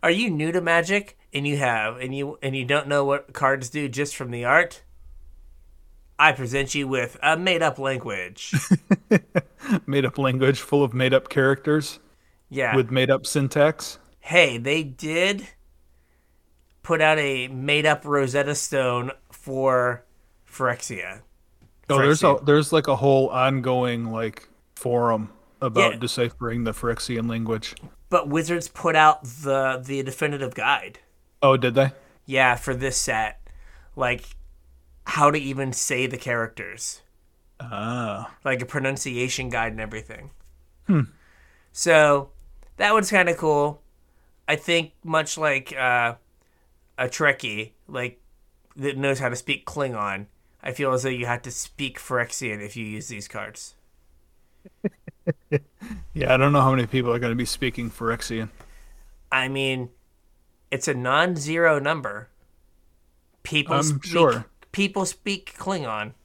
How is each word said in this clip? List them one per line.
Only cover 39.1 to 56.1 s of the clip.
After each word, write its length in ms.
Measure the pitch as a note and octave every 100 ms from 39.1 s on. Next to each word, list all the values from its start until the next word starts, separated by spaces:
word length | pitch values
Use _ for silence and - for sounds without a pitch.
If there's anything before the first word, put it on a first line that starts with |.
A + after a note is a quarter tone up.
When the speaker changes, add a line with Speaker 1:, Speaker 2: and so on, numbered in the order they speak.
| A#2+ C3 B2+ B2+
Speaker 1:
guide 240 | A#2 A#2
and 80 | A2
everything. 500 | G#2+ G#2+ - A2 C#3 - - - _ _ -
Speaker 2:
Hmm. 140 | E3+ A2+ _ _ _ _ _ _
Speaker 1:
So, 580 | - E3+ D#3+ D3+ C#3+ C#3 - - - - -
that 160 | G3+
one's 180 | A3 G3+
kinda 240 | G#3 F3
cool. 480 | E3+ D#3+ D3 D3 D3 _ _ _ _ _ _ -
I 100 | D3+
think 360 | - E3+ D#3+ _
much 340 | E3 D#3+ D#3 -
like, 360 | D#3 C#3 C3 C3+
uh, 380 | B2+ B2 A#2 A#2+ _ _ _ _ _ _ _ -
a 100 | B2+
Trekkie, 640 | - D3+ C3+ B2 G#2 G#2+ _ -
like, 320 | C#3 B2 - _ _ _ _ _ C#3
that 200 | C#3 C3
knows 220 | C#3 C3
how 100 | B2+
to 80 | A#2+
speak 300 | - C3+ -
Klingon, 600 | D3 C#3 A2+ G2+ G2 G#2 _ _ _
I 100 | -
feel 200 | B2+ C#3
as 100 | B2+
though 60 | C3
you 180 | B2 A#2+
have 160 | A#2+
to 80 | B2
speak 480 | A#2+ - - C#3 B2
Phyrexian 600 | - B2+ A#2 - A#2+ G#2
if 120 | G2+ A#2
you 80 | G#2+
use 220 | G#2+ G#2
these 180 | A2 G2+
cards. 460 | G#2+ G#2 A2 - _
Speaker 2:
<laughs> 40 | _ _ _ _ _ _ _ _ - _ - _ - _ - - _ C#3+ - _ A#3 A3 -